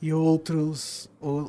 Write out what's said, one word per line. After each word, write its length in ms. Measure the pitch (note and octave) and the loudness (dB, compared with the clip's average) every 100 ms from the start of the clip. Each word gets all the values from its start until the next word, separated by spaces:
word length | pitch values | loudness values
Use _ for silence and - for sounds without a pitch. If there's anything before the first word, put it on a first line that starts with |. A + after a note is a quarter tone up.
e 100 | D#3 | -2
outros, 960 | D#3+ D#3+ D#3+ D#3+ E3 D#3 C#3+ - - - _ | 2 4 4 2 -2 -2 -4 -8 -12 -14 _
o, 280 | D3 C#3+ | -4 -4